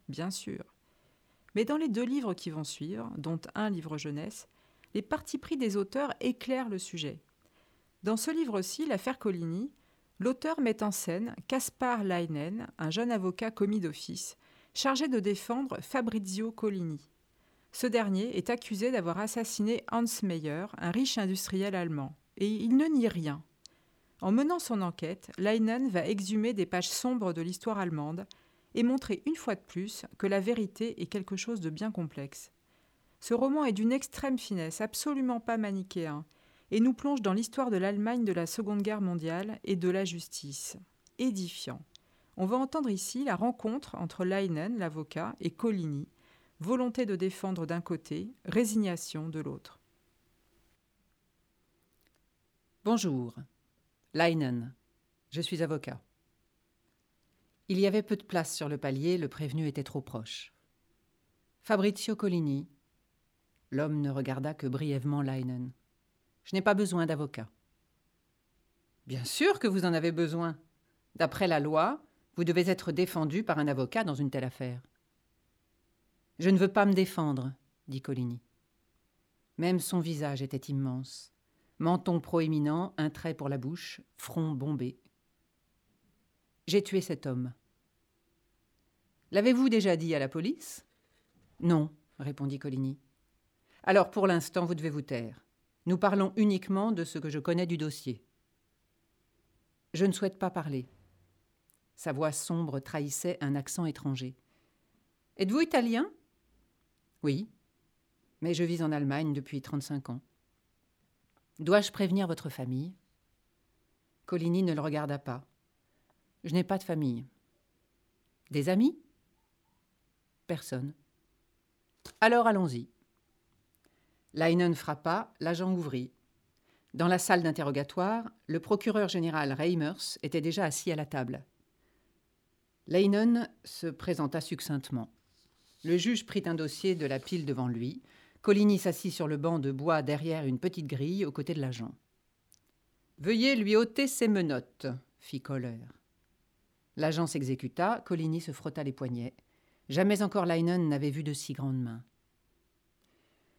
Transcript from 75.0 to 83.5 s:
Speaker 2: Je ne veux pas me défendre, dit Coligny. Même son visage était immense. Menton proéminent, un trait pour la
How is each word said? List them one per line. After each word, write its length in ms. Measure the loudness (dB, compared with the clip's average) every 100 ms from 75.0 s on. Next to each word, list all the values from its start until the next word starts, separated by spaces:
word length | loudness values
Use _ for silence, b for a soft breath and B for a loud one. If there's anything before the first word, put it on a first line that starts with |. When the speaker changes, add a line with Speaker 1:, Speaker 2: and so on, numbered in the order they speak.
| _ _ _ _ _ _ _ _ _ _ _ _ _ 0
Speaker 2:
Je 120 | 4
ne 80 | 6
veux 100 | 6
pas 180 | 6 6
me 60 |
défendre, 600 | 6 4 2 0 0 -4 -8 _ _ -12
dit 140 | -8
Coligny. 380 | -4 -2 -2 -6 _ _ _ _ _ _ _ _ _ _ _ -2
Même 220 | 2 2
son 200 | 2 0
visage 420 | 0 -2 -2 -2
était 280 | -4 -6 -2
immense. 600 | -2 0 -2 -6 -14 -20 _ _ _ _ -2
Menton 420 | 2 2 2 0
proéminent, 720 | 2 2 4 2 2 0 -2 -2
un 120 | -2
trait 240 | -2 -6
pour 140 | -4
la 100 | -4